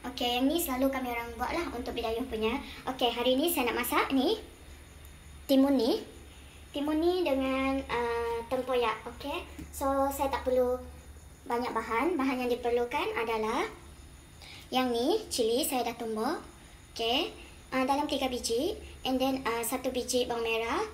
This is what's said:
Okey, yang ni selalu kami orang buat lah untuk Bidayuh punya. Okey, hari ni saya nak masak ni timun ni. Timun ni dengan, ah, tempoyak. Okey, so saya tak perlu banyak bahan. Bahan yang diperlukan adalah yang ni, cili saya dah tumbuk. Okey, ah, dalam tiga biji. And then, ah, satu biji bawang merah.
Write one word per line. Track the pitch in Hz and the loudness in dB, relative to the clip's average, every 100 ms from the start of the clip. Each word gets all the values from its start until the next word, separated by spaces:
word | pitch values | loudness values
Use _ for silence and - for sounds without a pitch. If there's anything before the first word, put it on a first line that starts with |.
Okey, | 254 254 240 247 | -8 -4 0 2
yang | 269 | 4
ni | 330 | 2
selalu | 302 254 269 | 0 2 2
kami | 254 247 233 | 2 -2 -4
orang | 233 233 | -6 -4
buat | 247 311 | -2 -2
lah | 339 | -2
untuk | 247 247 226 | -4 -6 -4
Bidayuh | 226 226 262 | -2 -2 -2
punya. | 220 220 269 - - | 0 0 0 -6 -10
Okey, | - - 240 | -8 0 0
hari | 240 247 262 | 2 2 4
ni | 339 | 4
saya | 311 285 | 2 0
nak | - 247 | 0 0
masak | 294 440 | 2 4
ni | 269 285 427 - - - - - - - - - - - | 4 4 0 -4 -18 -18 -18 -18 -18 -18 -18 -18 -18 4
timun | 269 269 269 | 6 8 6
ni. | 233 415 - - - - - - - 294 | 4 2 -2 -14 -18 -20 -20 -20 -10 -4
Timun | 285 311 | 0 4
ni | 339 370 | 4 4
dengan, | 320 269 262 262 269 269 269 | 2 2 2 2 2 0 0
ah, | 466 480 - - - 233 | -2 0 0 0 -2 -2
tempoyak. | 254 247 254 233 220 247 233 | -2 0 2 2 -2 -8 -10
Okey, | 285 330 359 - - | -6 -6 -8 -12 -12
so | - 277 277 269 | -2 0 2 2
saya | 277 277 | 2 0
tak | 254 | 0
perlu | - 254 247 254 - - - - - - - | 2 4 4 2 -4 -14 -18 -18 -18 -18 -4
banyak | 240 254 | -2 0
bahan. | 226 240 226 285 349 | -2 0 0 2 2
Bahan | 269 254 | 2 2
yang | 247 | 0
diperlukan | 240 240 240 240 294 392 440 | 0 2 2 2 0 0 0
adalah | 226 226 214 247 440 - - - - - - - - - - 254 | 0 0 0 0 -2 -6 -18 -18 -18 -20 -20 -18 -18 -16 -4 0
yang | 254 | 0
ni, | 233 254 427 - | 2 2 2 0
cili | - 220 233 | 0 2 2
saya | 311 262 233 | 2 0 -2
dah | 233 | -4
tumbuk. | 233 214 233 381 - - - - - | -4 0 0 -2 -6 -18 -20 -20 -16
Okey, | - 226 254 381 - - - - | -4 0 2 0 -6 -16 -18 -4
ah, | 262 262 | 0 2
dalam | 277 | 2
tiga | 294 277 269 | 2 0 0
biji. | 247 - 226 330 - - - - | -2 0 0 0 -2 -10 -8 -2
And | 262 | 2
then, | 262 262 262 | 2 2 0
ah, | 226 | -2
satu | 233 262 262 | 0 -2 -2
biji | 247 240 247 247 | -2 0 0 2
bawang | 233 | 0
merah. | 226 226 226 302 440 | 0 0 0 0 -2